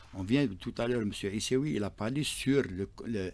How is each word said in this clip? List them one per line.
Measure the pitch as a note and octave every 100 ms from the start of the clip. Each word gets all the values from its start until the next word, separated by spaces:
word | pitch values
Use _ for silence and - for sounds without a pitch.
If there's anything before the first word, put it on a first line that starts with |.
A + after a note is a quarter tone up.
| - F#2+
On |
vient | F#2 C3+ C#3
tout | F#2 B2 A2+
à | A#2+
l'heure, | B2 G#2+
monsieur | G#2 G2+
Isseoui, | G#2+ - B2+ D3+ G#2
il |
a | G2+
parlé | - G#2+ C3+
sur | D3 - B2+ C#3
le, | F#2+ F2+ G2 - -
le, | A2 F#2